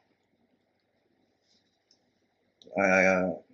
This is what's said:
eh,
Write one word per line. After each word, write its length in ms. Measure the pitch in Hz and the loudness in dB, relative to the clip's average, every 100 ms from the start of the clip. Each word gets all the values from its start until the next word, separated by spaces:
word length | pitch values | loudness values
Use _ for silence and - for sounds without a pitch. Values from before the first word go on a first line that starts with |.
| _ _ _ _ _ _ _ _ _ _ _ _ _ _ _ _ _ _ _ _ _ _ _ _ _ _ - - | _ _ _ _ _ _ _ _ _ _ _ _ _ _ _ _ _ _ _ _ _ _ _ _ _ _ -12 -4
eh, 420 | 95 95 92 92 90 80 - | 0 2 2 0 -2 -8 -16